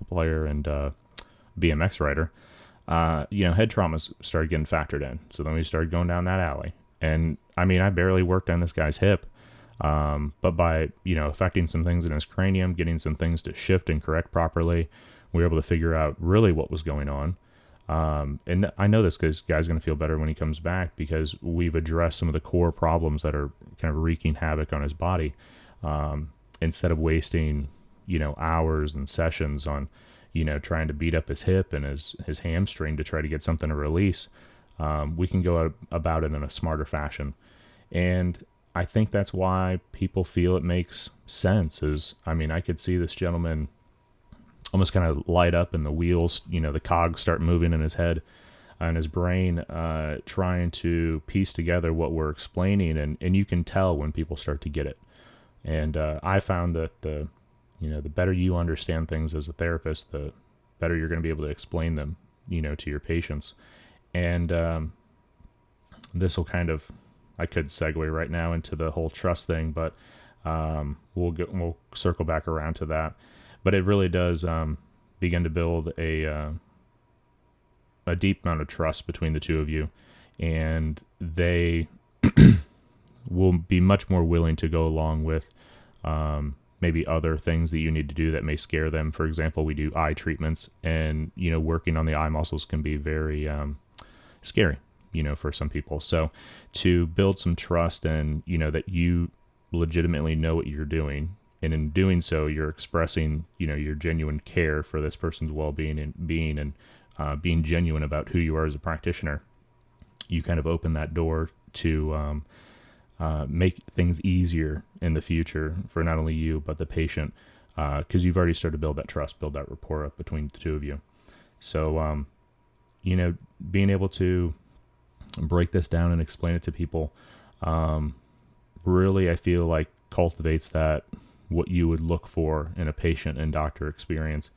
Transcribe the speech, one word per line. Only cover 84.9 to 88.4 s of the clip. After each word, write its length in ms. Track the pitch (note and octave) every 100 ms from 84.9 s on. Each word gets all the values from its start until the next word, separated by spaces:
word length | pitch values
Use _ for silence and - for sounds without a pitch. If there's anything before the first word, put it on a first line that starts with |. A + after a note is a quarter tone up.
| D#2 D#2 D#2 D#2
with, 200 | D#2+ - _ - - - _ D#2+
um, 500 | D#2 D2+ D2 D2 C#2+ _ _
maybe 260 | F2 E2 -
other 300 | E2 D#2+ D#2
things 340 | - E2 E2
that 80 | D#2+
you 120 | D#2
need 160 | D#2+ D2
to 80 | D2
do 160 | D#2+
that 120 | D#2